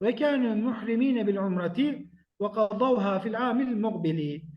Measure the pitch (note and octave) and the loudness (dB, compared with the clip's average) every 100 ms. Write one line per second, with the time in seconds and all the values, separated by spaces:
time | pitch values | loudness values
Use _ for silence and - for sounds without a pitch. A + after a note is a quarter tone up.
0 | G#3 - D4 C#4 A#3+ G#3+ A#3+ A3+ G#3 A3+ | -2 2 2 2 2 0 0 -2 -2 2
1 | C4+ A#3+ G3+ G3 G3 F3+ F3 F3+ C#4+ C4+ | 2 2 2 0 0 0 0 0 0 -2
2 | - - _ - G#3 G#3+ G#3 G#3 C4 B3 | -10 -20 _ -6 -2 0 0 2 2 2
3 | G3 F#3+ A3 A3 B3 A#3 C4 G#3+ A3 F#3 | 2 0 -2 -2 0 0 0 0 -2 -2
4 | E3 D#3+ D3 D3 - | -2 -2 -2 -6 -10